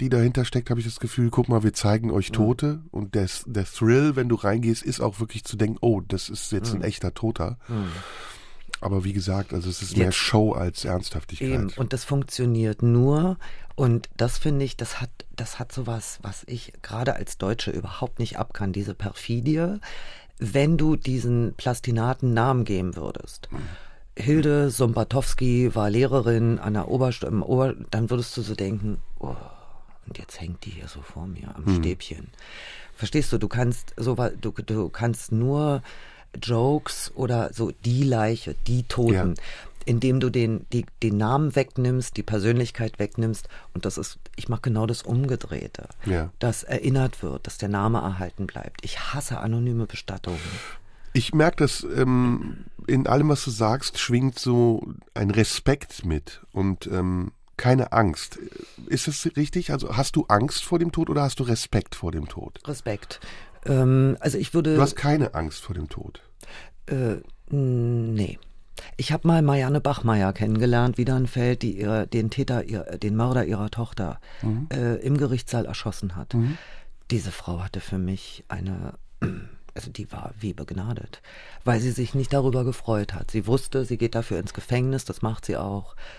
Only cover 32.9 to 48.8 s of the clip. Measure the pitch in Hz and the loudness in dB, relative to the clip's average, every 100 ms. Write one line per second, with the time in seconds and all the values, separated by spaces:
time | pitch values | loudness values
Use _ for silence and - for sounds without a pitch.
32.9 | - 117 156 120 117 107 123 123 120 - | -8 -2 0 2 2 0 2 0 0 -6
33.9 | - 117 120 120 - 110 - - 110 92 | -4 -2 0 0 -2 -6 -6 -4 -2 -2
34.9 | - 117 113 - 113 123 143 151 139 - | -2 -2 -2 -2 0 2 2 2 0 -4
35.9 | - - - - - - 113 127 151 - | -16 -18 -20 -16 -10 -2 2 4 2 0
36.9 | - - - 120 120 101 117 107 - 120 | -6 -8 -4 0 0 0 -2 -4 -2 0
37.9 | 123 139 117 107 117 - 71 - 123 123 | 2 4 4 2 0 -4 0 2 2 2
38.9 | - 117 98 92 85 - - - - - | 2 4 4 2 0 -6 -10 -12 -10 0
39.9 | 120 131 127 127 120 113 113 - 120 - | 2 4 4 2 2 2 0 -2 -4 -4
40.9 | - 113 101 107 139 156 139 131 - 123 | -2 0 2 2 4 4 2 0 0 2
41.9 | 127 123 - 104 107 104 120 117 - 110 | 2 -2 -6 -2 0 2 2 2 -2 -6
42.9 | - 104 - 113 107 - - - 87 101 | -2 -4 0 -2 -2 -6 -12 -10 -6 -4
43.9 | - - - - - - 117 123 110 110 | -4 -8 -10 -14 -10 -4 -2 0 0 0
44.9 | 117 - 117 135 127 - 73 - - - | -2 0 0 2 -2 -4 -6 -8 -10 -12
45.9 | - - 87 82 - 120 - - 131 - | -8 0 0 0 0 0 0 -2 -2 2
46.9 | 127 127 - 85 67 - - 101 101 104 | 4 2 -2 -6 -6 -8 -6 -2 0 2
47.9 | 117 95 92 90 - 95 - - - | 2 0 -4 -6 -6 -8 -8 -12 -10